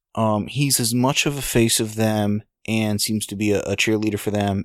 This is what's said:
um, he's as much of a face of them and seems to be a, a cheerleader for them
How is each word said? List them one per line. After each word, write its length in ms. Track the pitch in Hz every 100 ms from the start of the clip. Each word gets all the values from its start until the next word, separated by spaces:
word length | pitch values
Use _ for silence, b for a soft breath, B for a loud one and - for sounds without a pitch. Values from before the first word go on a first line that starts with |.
| _
um, 320 | - 110 107 -
he's 320 | 123 143 127
as 140 | 117
much 320 | 123 127 143 156
of 100 | 143
a 40 |
face 360 | - 123 113 -
of 140 | 110
them 480 | 107 110 107 104 104 - _ -
and 340 | 110 107 104
seems 260 | - 107 -
to 100 | 98
be 160 | 107
a, 80 | 98
a 140 | - 101
cheerleader 420 | - 107 107 101
for 120 | -
them 340 | 104 101 98